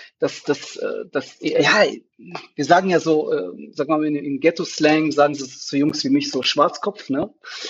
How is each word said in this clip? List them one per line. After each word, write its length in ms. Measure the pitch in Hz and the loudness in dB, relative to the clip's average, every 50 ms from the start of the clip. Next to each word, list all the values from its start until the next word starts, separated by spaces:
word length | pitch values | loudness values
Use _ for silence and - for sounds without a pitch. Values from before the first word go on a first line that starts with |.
| - - _ _ | -20 -20 _ _
dass, 240 | - 139 - - - | -4 -4 -4 -4 -4
dass, 320 | - 143 - - - - | -4 -4 -4 -4 -10 -10
äh, 300 | - - - - - - - - | -8 -6 -6 -6 -8 -10 -8 -8
dass, 240 | 139 - - - _ | -8 -8 -8 -12 _
ja, 460 | - 151 - 165 - - - 214 202 143 - 120 - _ _ _ - 175 175 - - - _ | -6 -2 0 2 4 4 4 4 4 2 0 -4 -12 _ _ _ -18 -16 -16 -16 -18 -12 _
wir 80 | - 147 | -6 2
sagen 260 | 131 170 180 190 190 | 4 6 6 6 4
ja 80 | 180 160 | 2 2
so, 340 | - 160 156 151 - - 117 | 2 2 2 2 2 0 -2
äh, 380 | 95 90 90 - - - - | -2 -4 -6 -10 -12 -16 -12
sag 160 | - - 143 143 | -8 -6 -2 0
mal, 160 | 160 151 151 | 0 0 0
in, 120 | 151 151 | -2 -2
in 240 | 143 143 143 143 127 | -4 -4 -4 -4 0
Ghetto-Slang 720 | 139 165 170 - 175 - - - 160 151 156 156 156 156 135 | 2 0 2 0 -4 -6 -2 2 4 4 4 4 2 2 4
sagen 240 | 143 147 147 147 | 4 4 4 4
sie 100 | - 135 127 | -2 -8 -12
zu 280 | - - - - - | -12 -14 -10 -4 0
Jungs 260 | 139 143 156 147 - - | 0 0 0 0 -2 0
wie 60 | 131 | 2
mich 220 | 135 143 143 - - | 2 2 0 -2 -4
so 100 | 135 123 | -2 -2
Schwarzkopf, 680 | - - 147 143 175 - - - 208 196 - - - | 0 2 2 2 2 0 -2 -6 -8 -8 -8 -8 -4
ne? 240 | 131 139 180 - - _ - - - - - | -4 -4 -4 -4 -8 _ -18 -16 -14 -14 -14